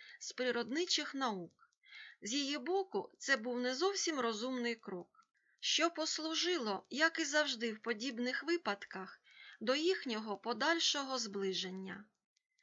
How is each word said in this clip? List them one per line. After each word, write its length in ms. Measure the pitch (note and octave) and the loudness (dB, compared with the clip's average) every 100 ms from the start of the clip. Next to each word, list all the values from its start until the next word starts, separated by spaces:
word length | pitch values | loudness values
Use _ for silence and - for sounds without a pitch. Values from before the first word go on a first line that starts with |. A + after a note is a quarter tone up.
| - - | -20 -14
з 140 | - | -10
природничих 840 | - B3+ A#3 A3+ C#4+ F4+ - D4 | -2 0 0 0 -2 2 2 0
наук. 560 | C4+ C4 G3 E3+ - _ _ - - - - | -2 0 -2 -6 -14 _ _ -20 -18 -18 -10
З 100 | G3+ | -4
її 260 | C4+ C#4 D4 | -2 0 -2
боку 520 | B3 F#4+ F#4+ G3+ - - | 0 0 0 -2 -4 -6
це 180 | - C4 | 0 2
був 240 | A#3 B3 | 2 0
не 140 | B3 | 0
зовсім 460 | C4 F#4 G4 - D4 | 2 2 2 0 0
розумний 540 | A#3 G#3+ B3 B3+ A#3 | 0 0 -2 -2 -2
крок, 520 | A3+ - F3+ - _ _ _ _ _ | -4 -6 -8 -10 _ _ _ _ _
що 300 | - - E4 | 0 4 4
послужило, 920 | E4 D#4+ - D#4 D#4+ E4 F4 A3 G3 - | 2 -2 -2 -2 0 2 2 0 -2 -4
як 280 | B3 D#4+ D#4+ | 2 2 4
і 60 | |
завжди 480 | D4 D4+ C#4+ A#3+ A#3 | 2 4 2 0 -2
в 60 | G#3+ | -2
подібних 640 | A#3 G#3+ C4 A3+ B3 C4+ | -4 -2 -2 -2 -2 0
випадках, 800 | C#4 E4+ A3 G3+ - F#3+ G3 - _ - - - | 2 2 2 -2 -6 -10 -10 -14 _ -20 -20 -4
до 140 | A3 | 0
їхнього 640 | C#4 E4 F#4 C4+ G#3+ A3 G3+ | 4 4 2 0 -2 -2 -4
подальшого 840 | A3+ A#3 C#4+ E4+ D#4+ D4 C4+ C4 | -2 2 2 4 2 2 0 -2
зближення. 840 | A3+ G3+ G3 F3+ F#3 F#3+ F#3+ G3 G#3 _ _ _ _ _ | -2 -2 0 0 -4 -6 -8 -12 -14 _ _ _ _ _